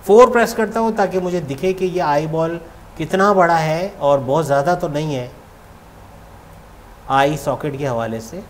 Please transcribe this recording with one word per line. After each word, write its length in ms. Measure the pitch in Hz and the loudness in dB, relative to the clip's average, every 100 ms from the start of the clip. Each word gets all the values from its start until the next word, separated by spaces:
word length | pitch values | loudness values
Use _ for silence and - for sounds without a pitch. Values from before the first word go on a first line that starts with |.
| - | 6
Four 240 | 214 247 | 8 8
press 240 | 233 220 | 6 0
करता 260 | - 220 226 | 0 -4 -2
हूँ 160 | 226 220 | -2 0
ताकि 240 | 190 185 | -2 -2
मुझे 200 | 180 175 | -2 -4
दिखे 320 | 143 139 185 | -4 -4 -4
कि 120 | 185 | -2
ये 160 | 185 175 | -2 -2
आई 260 | 160 147 156 | 0 0 0
बॉल 340 | 160 165 170 - - - - | -2 -2 -4 -12 -20 -20 -10
कितना 340 | 160 190 196 | -4 0 2
बड़ा 240 | 196 170 165 | 4 4 4
है 340 | 156 160 196 - | 0 -2 -4 -2
और 200 | 143 143 | 2 2
बहुत 260 | 127 147 143 | 2 0 2
ज़्यादा 280 | 139 143 | 0 2
तो 140 | - 170 | -2 -2
नहीं 260 | 190 160 | -4 -4
है 180 | 135 123 - - - - - - - - - - - - - - - - - - | -6 -8 -16 -20 -20 -20 -20 -20 -20 -20 -20 -20 -20 -20 -20 -20 -20 -20 -20 -2
Eye 260 | 135 143 151 | 2 2 0
socket 420 | - 123 151 135 | -6 -4 -6 -6
के 80 | 143 | -6
हवाले 340 | 117 113 113 | -4 -4 -8
से। 180 | 110 175 220 | -10 -16 -16